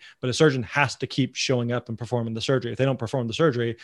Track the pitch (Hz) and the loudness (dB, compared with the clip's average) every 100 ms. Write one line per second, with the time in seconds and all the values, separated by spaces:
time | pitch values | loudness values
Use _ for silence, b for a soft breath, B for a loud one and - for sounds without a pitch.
0 | B B 127 113 156 131 110 143 131 - | B B -4 4 4 4 -2 0 0 0
1 | 131 - 127 - - 123 120 120 - 113 | -6 -2 -2 0 0 0 0 -4 -4 -10
2 | 117 123 113 113 - 131 117 110 135 131 | -4 -2 -2 -4 0 0 0 0 0 0
3 | 113 135 117 113 160 120 117 113 | -2 -2 -2 2 2 2 -2 -4